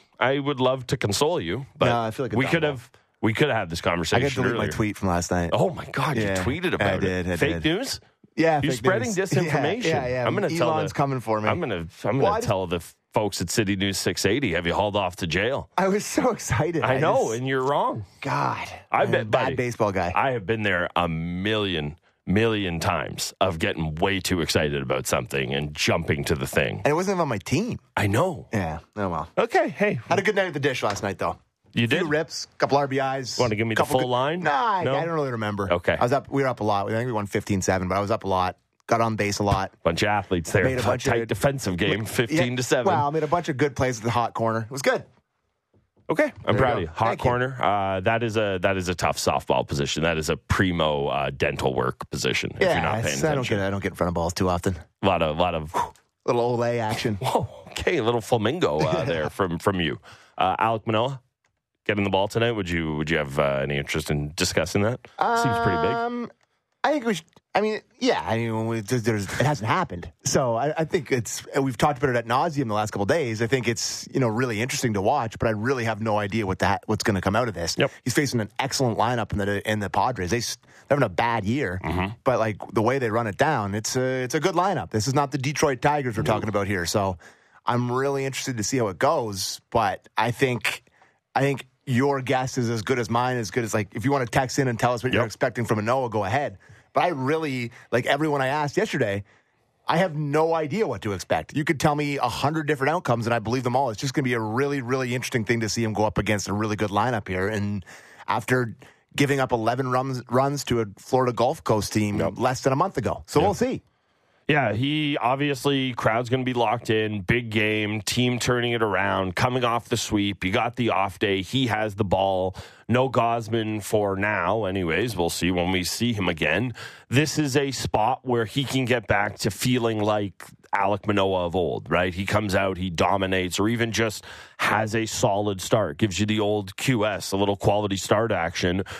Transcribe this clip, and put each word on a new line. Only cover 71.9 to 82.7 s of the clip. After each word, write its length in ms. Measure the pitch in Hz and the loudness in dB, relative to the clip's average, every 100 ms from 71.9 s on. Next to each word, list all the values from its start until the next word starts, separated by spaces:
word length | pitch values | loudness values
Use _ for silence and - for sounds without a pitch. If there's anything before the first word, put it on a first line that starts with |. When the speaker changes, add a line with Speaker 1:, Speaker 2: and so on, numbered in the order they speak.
| 123 | 2
Speaker 2:
about 120 | 139 | 0
it 60 | 120 | 0
ad 100 | 113 | 2
nauseum 400 | 127 175 143 123 | 2 2 0 0
the 80 | |
last 160 | 104 107 | 0 0
couple 140 | 98 | 0
of 40 | 101 | 0
days. 320 | 165 127 110 | 2 0 -2
I 60 | 117 | 0
think 220 | 131 117 | 0 0
it's, 400 | 117 - - - | -2 -4 -8 -6
you 60 | 139 | 0
know, 80 | 123 | 0
really 340 | 107 127 104 | 0 -2 -2
interesting 340 | 127 135 127 | -2 -2 -2
to 60 | 101 | 0
watch, 380 | 104 143 113 - | 2 0 -2 -2
but 80 | 117 | -2
I 60 | |
really 320 | 107 117 131 | 0 0 0
have 180 | 117 107 | -2 -2
no 160 | 113 104 | 0 0
idea 280 | 104 110 98 | 0 -2 -2
what 120 | 92 | 0
that, 240 | 92 98 - | 0 0 0
what's 180 | 107 | -2
gonna 160 | - 95 | 2 2
come 160 | 95 104 | 2 2
out 100 | 123 | 0
of 80 | |
this. 220 | 85 85 - | -2 -4 0
Speaker 1:
Yep. 140 | 135 - | 0 -2
Speaker 2:
He's 100 | - | -4
facing 280 | 156 139 120 | 0 0 0
an 100 | 104 - | -2 -4
excellent 400 | 131 - 127 92 | -4 0 2 2
lineup 320 | 110 123 104 | 2 2 -2
in 80 | 101 | -2
the, 320 | 98 101 - | 0 0 0
in 80 | 107 | -2
the 100 | 98 | 0
Padres. 420 | 101 113 127 87 | 2 0 0 -2
They 60 | 120 | -2
s-, 200 | - - _ - - | -2 -8 _ -10 0
they're 80 | 143 | 2
having 80 | 117 | 2
a 20 | |
bad 360 | 85 117 117 | 2 0 0
year, 360 | 98 143 104 92 | 0 0 0 -2
Speaker 1:
Mm-hmm. 300 | 78 87 95 117 | -2 -2 -2 -2
Speaker 2:
but, 160 | - 117 | 0 2
like, 160 | 110 92 - | 2 -2 -4